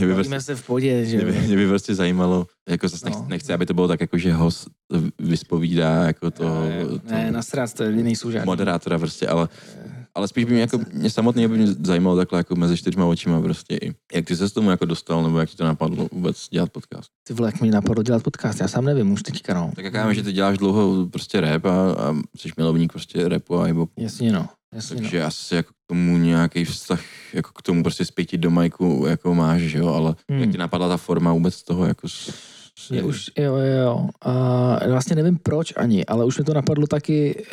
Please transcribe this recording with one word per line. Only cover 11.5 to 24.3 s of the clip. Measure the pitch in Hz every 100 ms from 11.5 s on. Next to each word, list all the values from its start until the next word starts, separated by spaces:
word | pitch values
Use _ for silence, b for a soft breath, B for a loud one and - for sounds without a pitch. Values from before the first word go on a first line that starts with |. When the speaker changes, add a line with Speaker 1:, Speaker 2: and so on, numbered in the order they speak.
| 113
Speaker 1:
mě | 107
zajímalo | 95 92 87 92 90
takhle, | 90 87
jako, | 85 87
mezi | 85 85
čtyřma | - 90 87
očima | 85 90 82
prostě | 87 80 - -
i, | - - _
jak | 85 85
ty | 87
se | 101
s |
tomu, | 110 104
jako, | 90 85
dostal, | 80 - 82
nebo | 80 82
jak | 80
ti | -
to |
napadlo | 82 78 80 87 -
vůbec | 90 87 - -
dělat | 87 87
podcast? | - - 87 - _ -
Speaker 2:
Ty |
vole, | 117 113
jak | -
mi | 113
napadlo | 104 107 113
dělat | 110 113
podcast, | 147 - 117 107
já | 95
sám | 123 135
nevím | 139 101
už | 101
teďka, | - - -
no. | 90 82 -
Speaker 1:
Tak | 95
jak |
já | 107 110
vím, | 104
že |
ty | 101
děláš | 95 98 98
dlouho | 98 107 95 95 87
prostě | - - 101
rap | 78 80 95
a, | 92 92
a | - 67 78 - -
jsi | 82 80
milovník | 82 82 82
prostě | 80 - 90 87
rapu | 87 - 87
a | 85
hip-hopu. | 82 82 -
Speaker 2:
Jasně, | 113 - 117